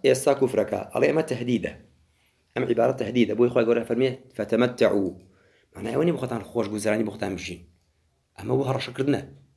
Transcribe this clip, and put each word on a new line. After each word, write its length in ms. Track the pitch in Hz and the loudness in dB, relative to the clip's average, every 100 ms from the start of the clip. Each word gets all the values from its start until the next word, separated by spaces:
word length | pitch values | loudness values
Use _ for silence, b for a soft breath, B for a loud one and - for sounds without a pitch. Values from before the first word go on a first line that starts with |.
ئێستا 280 | 139 127 147 | 4 4 2
کوفرەکە. 460 | 139 127 107 104 98 - | 2 2 2 0 -4 -4
ئەڵێ، 140 | 123 143 | 0 2
ئەمە 140 | 156 - | 2 -2
تەهدیدە. 420 | 123 120 117 82 - - _ _ _ _ _ _ 127 | -4 -2 -2 -2 -10 -20 _ _ _ _ _ _ -4
ئەم 80 | 117 | 0
عیبارەت 260 | 113 120 127 | 2 2 0
تەهدیدە. 300 | 110 123 104 107 | -2 0 0 2
بۆی 120 | 120 | 2
خوای 140 | 123 113 | 4 2
گەورە 160 | 117 117 | 0 0
فەرمێ، 220 | 117 131 127 - - | 0 0 -2 -14 -10
فتمتعوا. 720 | 104 117 123 120 113 101 92 - b b b b b 98 | -2 2 2 4 2 4 -2 -6 b b b b b -10
معنای 180 | 104 | -4
ئەوە 100 | 135 | 0
نی 80 | 170 | 0
بۆ 40 | 151 | 0
خۆتان 200 | 127 117 98 | -4 -6 -6
خۆشگوزارانی 540 | 120 101 107 107 107 107 | -4 -4 -2 0 0 -2
بۆ 60 | |
خۆتان 180 | 101 98 92 | -4 -6 -6
بژین. 240 | - 87 - _ _ _ _ _ _ - | -8 -12 -16 _ _ _ _ _ _ -12
ئەمە 160 | 104 131 | -4 -2
بۆ 60 | 131 | 0
هەڕەشەکردنە. 520 | 127 - 120 135 127 - - _ | -4 -6 -4 0 0 -4 -20 _